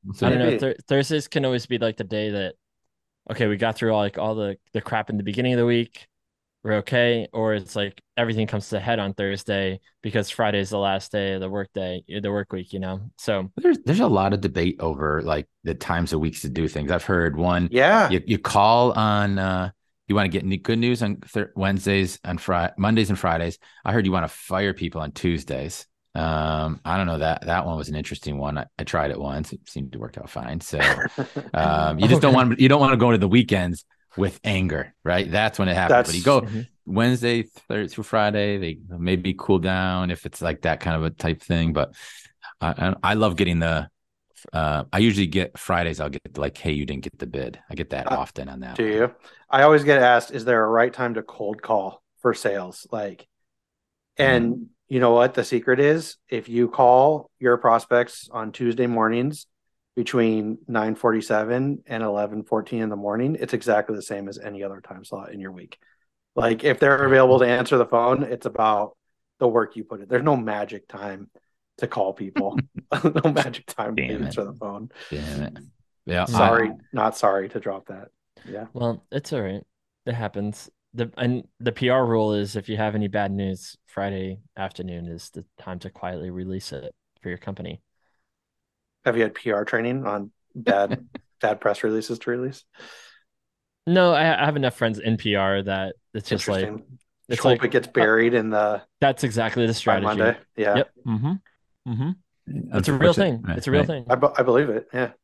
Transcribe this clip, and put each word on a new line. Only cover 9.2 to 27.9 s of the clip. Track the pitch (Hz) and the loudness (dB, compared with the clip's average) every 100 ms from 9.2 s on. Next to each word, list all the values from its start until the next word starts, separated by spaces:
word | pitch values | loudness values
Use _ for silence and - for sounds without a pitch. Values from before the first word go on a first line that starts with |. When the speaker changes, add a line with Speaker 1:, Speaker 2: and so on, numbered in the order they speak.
| 98 98 - 98 98 95 _ _ | -4 -4 -4 -2 -2 -4 _ _
Speaker 2:
because | 113 110 98 | -4 -4 -4
Friday's | - 110 101 98 | -2 0 0 -2
the | 104 | 0
last | 98 95 - | 0 -2 -4
day | 104 98 | -4 -4
of | 95 | -4
the | 92 | -6
work | 101 98 | -6 -8
day, | - 92 90 - | -6 -6 -8 -10
the | 101 101 | -8 -4
work | 104 98 | -4 -4
week, | 95 90 | -8 -8
you | 98 | -8
know? | 92 95 110 _ | -6 -8 -10 _
So | - 101 95 - | -4 -2 -2 -2
Speaker 1:
There's, | 349 311 | 0 2
there's | - 175 | 2 2
a | 247 | 4
lot | 98 98 | 4 2
of | 101 | 0
debate | 95 - 87 - | -2 0 -2 -2
over, | 82 71 76 78 | -4 -2 -2 -2
like, | 80 76 76 _ | 0 -2 -4 _
the | 80 82 | -8 -8
times | - 87 82 | -2 -2 0
of | 80 | -2
weeks | 80 - | -2 -4
to | 71 | -8
do | 65 80 | -4 -4
things. | 76 73 | -4 -2
I've | 87 | -4
heard | - 90 85 76 | 0 0 0 0
one, | 87 87 87 | 0 0 0
Speaker 3:
Yeah. | 123 143 220 175 | 2 4 4 4
Speaker 1:
you, | 90 - | 0 0
you | 104 | -2
call | - 104 104 117 123 | 0 2 4 6 4
on, | 110 110 104 101 98 | 2 2 2 0 0
uh, | 95 92 90 - _ _ _ | -2 -2 -4 -8 _ _ _
you | 101 | 0
wanna | 98 | 2
get | 90 | 0
any | 95 95 | -2 -4
good | - 117 | -2 0
news | 120 120 | 2 0
on | 110 - | -2 -4
Thur-, | - 110 104 | -6 -6 -6
Wednesdays | - 95 98 101 98 92 - | -2 0 0 2 2 2 -4
and | - 90 | -8 -8
Fri-, | - 87 85 - | -2 0 0 0
Mondays | 101 113 98 | 2 2 2
and | 95 | 0
Fridays. | 92 82 85 - _ _ | 0 0 -2 -6 _ _
I | - | -2
heard | 113 | 0
you | 95 | 2
wanna | 92 80 | 0 -2
fire | - - 95 101 | -8 -6 -2 -2
people | 95 85 82 | -4 -6 -6
on | 78 | -8
Tuesdays. | - 90 85 69 65 71 - - _ _ | -4 -2 -2 -4 -8 -8 -10 -18 _ _
Um, | 80 80 80 78 78 78 71 | -4 -2 0 0 -2 -4 -6
I | - 90 | -4 -2
don't | 92 | -2
know, | 80 | -2
that, | 78 78 80 | -2 -2 -2
that | 87 | -2
one | 85 80 | -2 -6
was | |
an | 76 | -6